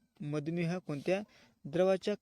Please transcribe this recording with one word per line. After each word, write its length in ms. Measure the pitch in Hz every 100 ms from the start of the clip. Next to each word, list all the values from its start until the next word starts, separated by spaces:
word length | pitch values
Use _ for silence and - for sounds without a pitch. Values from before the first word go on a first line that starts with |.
| - _
मधुमेह 520 | 147 151 147 175 165
हा 60 | 180
कोणत्या 440 | - 143 151 190 214 _ _ _ 143
द्रवाच्या 480 | 165 185 190 - 208